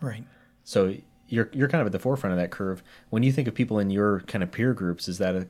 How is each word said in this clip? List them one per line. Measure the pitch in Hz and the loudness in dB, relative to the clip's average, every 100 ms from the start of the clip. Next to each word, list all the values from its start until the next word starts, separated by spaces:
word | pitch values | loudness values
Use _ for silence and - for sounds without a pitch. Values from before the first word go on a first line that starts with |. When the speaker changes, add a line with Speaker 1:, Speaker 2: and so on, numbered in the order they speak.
Speaker 1:
Right. | 135 107 - - _ _ | -8 -8 -14 -20 _ _
Speaker 2:
So | - 107 95 98 - _ - | -2 2 2 0 -12 _ -4
you're, | 117 110 | 0 0
you're | 135 139 | 0 2
kind | 165 | 2
of | 107 | 0
at | |
the | 92 | 0
forefront | 127 135 98 | -2 -2 0
of | 90 | 0
that | 87 | -2
curve. | - 95 92 - - - | -4 -6 -6 -10 -20 -4
When | 110 | 2
you | 131 | 4
think | 135 120 | 2 0
of | |
people | - 120 107 | 0 0 2
in | 98 | 2
your | 98 104 98 | 2 2 2
kind | - 107 | -2 -4
of | 90 | -4
peer | - 123 | 0 0
groups, | 120 90 85 - | 2 -2 -2 -6
is | 90 | -2
that | 92 | 0
a, | 92 | 0